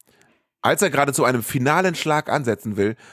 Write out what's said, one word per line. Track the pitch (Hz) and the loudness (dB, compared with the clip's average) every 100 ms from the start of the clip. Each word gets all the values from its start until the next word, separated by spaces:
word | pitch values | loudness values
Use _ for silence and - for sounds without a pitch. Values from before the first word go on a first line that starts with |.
| _ _ _ _ _ _ | _ _ _ _ _ _
Als | 117 170 | 0 2
er | 196 | 0
gerade | 139 143 | 2 0
zu | 131 123 | 2 2
einem | 123 | 0
finalen | 113 139 127 160 185 | -2 -2 0 2 0
Schlag | 165 160 151 - | -2 -2 -2 0
ansetzen | 143 120 104 113 101 | -2 0 -2 -4 -2
will, | 101 113 - | -2 -2 -14